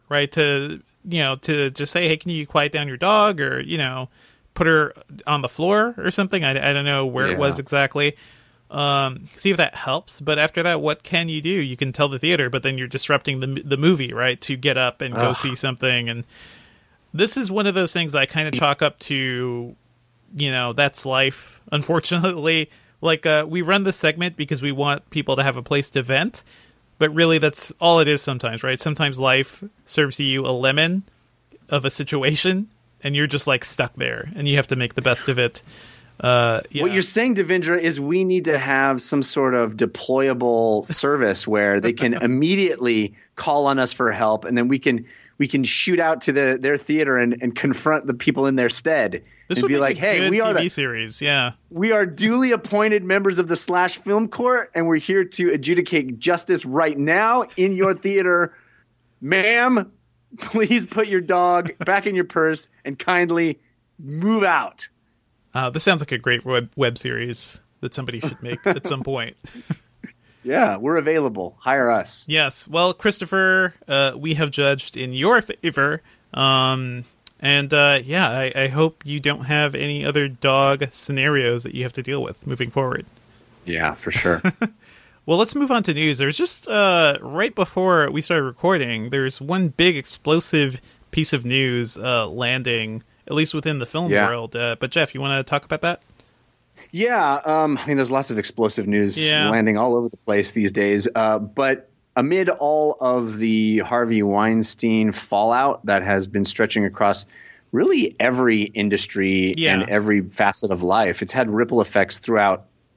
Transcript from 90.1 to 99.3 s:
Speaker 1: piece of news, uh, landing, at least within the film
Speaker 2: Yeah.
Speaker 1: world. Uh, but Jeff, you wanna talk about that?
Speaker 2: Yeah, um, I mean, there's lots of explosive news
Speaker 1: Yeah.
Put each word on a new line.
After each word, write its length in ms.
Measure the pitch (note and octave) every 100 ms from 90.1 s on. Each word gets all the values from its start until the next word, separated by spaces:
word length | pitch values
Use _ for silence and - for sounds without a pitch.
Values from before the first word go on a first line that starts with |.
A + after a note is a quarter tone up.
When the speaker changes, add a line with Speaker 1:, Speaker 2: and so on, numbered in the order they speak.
| - D3 D#3+ - D#3+ C#3 B2+ - _ _
Speaker 1:
piece 200 | - D3+
of 140 | C#3+ A#2+
news, 520 | C3 C3 B2 A#2 -
uh, 300 | A#2 A#2+ G#2
landing, 720 | G2+ B2 C3 B2+ A#2 A2 A2 - _ -
at 80 |
least 200 | D3 D#3
within 260 | D#3 D#3+ D3
the 60 | A#2+
film 260 | D#3 F3
Speaker 2:
Yeah. 160 | G2+ G#2
Speaker 1:
world. 260 | A#2+ A2+ A#2
Uh, 180 | A#2+ A2+
but 140 | C3
Jeff, 240 | E3 D3+ C3+
you 60 |
wanna 200 | C#3 C#3
talk 220 | C3 C#3+
about 160 | - D#3
that? 220 | E3+ F3 - _ - _ _ _ _ _ -
Speaker 2:
Yeah, 440 | E3+ A3+ A#3 D3+ C#3 D#3
um, 320 | D#3 D#3 C3+
I 60 | -
mean, 80 | C#3
there's 160 | B2
lots 200 | C3+ C3+
of 60 | A2
explosive 480 | - - A2 - G2+
news 300 | G#2 G2+ D3+
Speaker 1:
Yeah. 320 | D#3